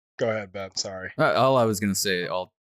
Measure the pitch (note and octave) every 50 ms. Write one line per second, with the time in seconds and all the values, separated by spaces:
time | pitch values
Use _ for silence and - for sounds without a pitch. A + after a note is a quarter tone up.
0 | _ _ _ - B2+ A2+ G#2+ G#2+ G2+ F#2 F#2 G2+ F#2+ F#2+ - - - G#2 F#2+ F#2
1 | F#2 F#2 - - D#3 C#3 - G2 B2 C3+ C3+ B2+ A#2 A2+ G#2+ F#2+ G#2+ G2+ F#2+ -
2 | - G2+ F#2 F2+ F2 - F2 F#2 F#2 - _ _